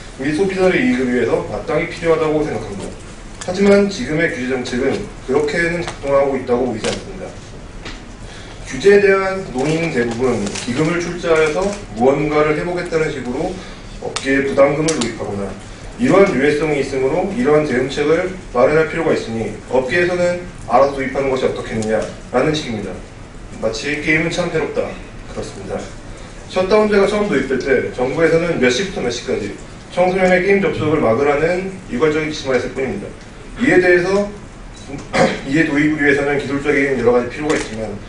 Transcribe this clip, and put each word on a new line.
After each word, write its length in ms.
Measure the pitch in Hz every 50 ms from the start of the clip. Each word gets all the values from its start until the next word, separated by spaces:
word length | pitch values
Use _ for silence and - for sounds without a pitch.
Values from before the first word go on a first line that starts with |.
| - - - 127
및 160 | 135 147 151
소비자들의 500 | - 196 190 190 190 185 185 160 - 127
이익을 280 | 127 123 127 127 123 123
위해서 340 | 120 113 - - - - -
마땅히 400 | - - - 160 151 165 170 170
필요하다고 540 | - - 170 165 160 156 156 151 151 151 143
생각합니다. 460 | - - 110 110 101 98 92 92 - - - - - - - - - - - -
하지만 440 | - 185 196 202 202 202 202 202 196
지금의 460 | - - 247 151 151 165 165 151 -
규제 140 | 123 127 127
정책은 560 | 135 127 120 - 123 123 139 131 110 - - - - - -
그렇게는 540 | - 135 147 147 143 170 170 170 170 170 170
작동하고 540 | 170 - - - 139 139 139 139 139 139 135
있다고 280 | 127 117 123 120 123 123
보이지 220 | 120 110 107 101
않습니다. 400 | - 101 - - 98 95 92 - - - - - - - - - - - - - - - - - - - - - - - - - - - - -
규제에 340 | - - - - 196 202 202
대한 500 | 196 196 196 196 190 190 190 190 - - 120
논의는 380 | 127 135 156 160 165 165 160
대부분 540 | 139 120 117 117 113 117 131 123 110 104 101
기금을 540 | 101 - - - 123 127 143 160 170 170 175
출자하여서 720 | 175 175 170 - 185 170 160 156 156 151 151 180 190 202 202 - - - 107
무언가를 640 | 113 123 135 143 151 151 147 147 151 151 151 151 165
해보겠다는 520 | 175 175 175 175 165 - 165 156 156 151
식으로 440 | 135 131 120 123 123 160 175 185 - - - - - - - - - -
업계에 420 | - - - - - 135 135 135 135
부담금을 440 | 135 - 139 139 147 151 156 156 165 151 123
도입하거나 520 | 113 104 - 107 101 104 101 101 101 98 - - - - - - - - - -
이러한 360 | - 156 180 196 196 - 131
유해성이 460 | 123 143 147 147 151 160 151 147 139
있으므로 520 | 135 - 135 131 131 135 156 185 196 202 -
이러한 300 | 240 131 147 151 151 151
대응책을 640 | - 123 127 135 143 - 151 147 151 165 175 185 185 - - - - -
마련할 360 | 160 - 151 151 160 156 151
필요가 240 | 170 165 156 156 -
있으니 400 | - - 113 113 113 107 98 - - - -
업계에서는 720 | 160 - - - 175 180 175 175 180 180 175 175 175 175 175 - - - -
알아서 260 | - - 131 139 139 139
도입하는 380 | 135 131 123 - 135 135 135
것이 140 | 131 123 -
어떻겠느냐라는 1080 | - - - - - 117 110 107 110 110 107 - - - - - - - 143 135 156 151
식입니다. 380 | - - 123 110 101 95 92 90 - - - - - - - - - - - - -
마치 400 | 110 110 147 - 143 143 147 147
"게임은 280 | 156 160 160 165 170 165
참 220 | - 175 170 165
새롭다." 380 | 160 156 147 - - - - - - - - - - - - -
그렇습니다. 480 | - 110 - - - 101 98 101 98 98 - - - - - - - - - - - - - -
셧다운제가 580 | - 180 190 190 214 214 214 208 208 196 196
처음 200 | 202 214 208 208
도입될 320 | 165 143 131 131 131 131 120
때 340 | 139 139 123 - - - -
정부에서는 640 | 123 127 139 143 160 165 156 165 165 170 175 - 117
몇 100 | 123 123
시부터 320 | 123 - - - - -
몇 80 | 127 120
시까지 460 | 117 - - 131 110 101 101 101 101 - - - - - - - -
청소년의 500 | 175 180 185 185 190 185 180 180 175 180
게임 180 | 196 202 196
접속을 380 | 165 151 - 160 160 151 156 151
막으라는 720 | - - - - 143 147 143 147 156 170 180 185 190 - - - - -
일괄적인 420 | 120 123 156 151 151 156 151 151
지시만 240 | - - 135 135 127
했을 160 | 117 - -
뿐입니다. 360 | - 135 135 120 101 101 98 - - - - - - - - - - -
이에 180 | 240 214 180 180
대해서, 500 | 180 180 175 175 175 185 196 202 202 208 - - - - - - - - - - - -
<clears throat> 580 | 139 131 - - - 135 - - 143 - -
이에 180 | 139 139 160 156
도입을 380 | 143 139 147 151 151 156 143 143
위해서는 360 | 143 139 143 139 143 143 135
기술적인 600 | - 123 143 139 147 147 139 135 139 139 131 120
여러 120 | 117 120 123
가지 160 | 123 120 123
필요가 260 | - 147 151 147 147
있지만 420 | - - - 110 110 110 104 101 101 -